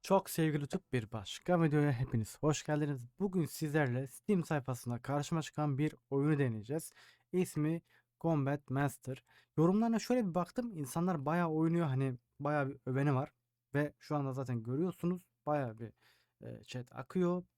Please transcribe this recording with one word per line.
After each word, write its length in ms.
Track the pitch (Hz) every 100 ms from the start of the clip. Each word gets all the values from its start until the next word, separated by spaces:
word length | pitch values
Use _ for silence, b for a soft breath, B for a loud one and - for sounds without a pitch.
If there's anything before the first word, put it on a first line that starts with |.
| -
Çok 220 | 190 -
sevgili 300 | - 160 151
YouTube, 220 | 147 185 _
bir 200 | 127 110
başka 500 | 110 98 - - 180
videoya 300 | 165 147 147
hepiniz 460 | 123 127 117 110 -
hoş 240 | 147 147
geldiniz. 360 | - 151 147 139 120 _
Bugün 280 | 196 185 151
sizlerle 640 | - 156 156 139 120 139
Steam 360 | - - 196
sayfasında 580 | - 151 127 123 123 120
karşıma 400 | - 143 143 165
çıkan 360 | 147 - 151 135
bir 160 | 151 - _
oyunu 280 | 139 147 147
deneyeceğiz. 540 | 131 110 104 156 - B B B B
İsmi 500 | 180 180 151 151 170 b b b _
Combat 500 | 165 156 135 147 -
Master. 540 | 131 143 - - 135 b b b -
Yorumlarına 420 | 165 202 233 226
şöyle 280 | - 254 202
bir 80 |
baktım. 420 | 180 170 - 240 175
İnsanlar 480 | 135 165 180 165
bayağı 240 | 135 170 170
oynuyor, 380 | 156 165 170 160
hani 320 | 131 135 123 _ _
bayağı 280 | 143 147 135
bir 100 | 139 -
öveni 280 | 131 143
var. 180 | 131 147 _ _ _ _
Ve 180 | 143 147 _
şu 180 | - 151
anda 160 | 135
zaten 300 | 131 127 120
görüyorsunuz, 600 | 113 131 180 - 175 180 _ _ -
bayağı 320 | 147 127 110
bir, 140 | 113 _ b b b b
e, 220 | 117 117
chat 320 | - 123 123 -
akıyor. 460 | 131 185 175 180 180